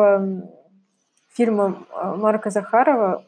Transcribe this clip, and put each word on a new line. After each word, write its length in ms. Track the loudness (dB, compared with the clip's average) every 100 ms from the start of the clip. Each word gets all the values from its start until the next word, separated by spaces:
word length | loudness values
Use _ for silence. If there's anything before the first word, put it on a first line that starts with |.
| 4 4
м, 320 | 0 -8 -12 -20 _ _ _ _ _ _ _
фильмы, 460 | -2 0 0 -2 -4 -12
э, 220 | -10 -8 -2
Марка 340 | 0 0 -2
Захарова 760 | -6 0 2 2 2 0 -2